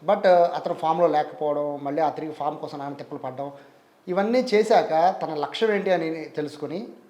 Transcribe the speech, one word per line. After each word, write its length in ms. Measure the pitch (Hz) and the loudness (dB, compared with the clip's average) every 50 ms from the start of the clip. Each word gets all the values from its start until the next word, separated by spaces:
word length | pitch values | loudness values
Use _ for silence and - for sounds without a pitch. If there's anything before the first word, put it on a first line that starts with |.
| - | 2
But 220 | 151 202 202 202 196 | 0 0 2 6 6
అతను 460 | 180 175 170 170 - 151 - 196 175 | 6 6 6 4 2 -2 -4 -4 -6
ఫామ్‌లో 320 | - - 160 165 175 175 | -2 0 0 2 4 4
లేకపోవడం, 720 | 165 147 151 151 151 - - 156 151 147 147 147 147 143 143 139 | 4 4 2 0 -2 -4 -6 -2 -2 -2 0 -2 -4 -4 -6 -6
మళ్ళీ 200 | 139 143 156 160 | -6 -2 0 0
ఆ 60 | 147 | 0
తిరిగి 240 | - - 151 156 151 | -2 -4 -8 -10 -8
ఫామ్ 260 | - 143 147 151 147 | -4 -4 -4 -4 -6
కోసం 200 | 151 147 151 143 | -10 -12 -10 -10
నాన్న 180 | 139 143 143 | -10 -10 -10
తిప్పలు 220 | - 147 - - 143 | -12 -14 -14 -12 -10
పడడం, 340 | - 131 123 127 139 143 139 - - - _ _ _ _ _ _ _ - | -10 -10 -8 -8 -10 -10 -10 -16 -20 -20 _ _ _ _ _ _ _ -4
ఇవన్నీ 300 | 180 180 202 220 240 254 | -2 0 0 2 2 2
చేశాక 760 | 254 - 196 208 214 214 226 185 160 - 156 160 165 185 196 190 170 | 2 2 2 2 4 6 6 4 6 4 2 4 4 4 2 0 -6
తన 120 | 156 160 | -6 -4
లక్ష్యం 380 | 151 147 143 - - 226 220 208 | -4 -6 -6 -4 -2 0 2 2
ఏంటి 180 | 202 185 190 | 0 2 2
అని 340 | 185 175 165 160 160 165 156 | 0 0 0 -2 -4 -6 -8
తెలుసుకొని 640 | 151 - - 151 147 - - - 135 147 185 233 233 - - _ _ | -10 -6 -6 -6 -6 -6 -10 -10 -8 -8 -8 -8 -10 -14 -20 _ _